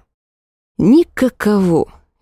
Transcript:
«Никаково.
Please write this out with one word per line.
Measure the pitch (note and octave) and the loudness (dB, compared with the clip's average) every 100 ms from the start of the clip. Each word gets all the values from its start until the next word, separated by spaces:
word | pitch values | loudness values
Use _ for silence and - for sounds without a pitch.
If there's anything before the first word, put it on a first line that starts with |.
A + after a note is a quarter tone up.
| _ _ _ _ _ _ _ - | _ _ _ _ _ _ _ -4
«Никаково. | E3+ D4+ E4+ - B3+ - G#3 G#3 F3+ D#3+ - - _ _ | 2 2 0 -4 -6 -4 -2 -2 0 -2 -4 -12 _ _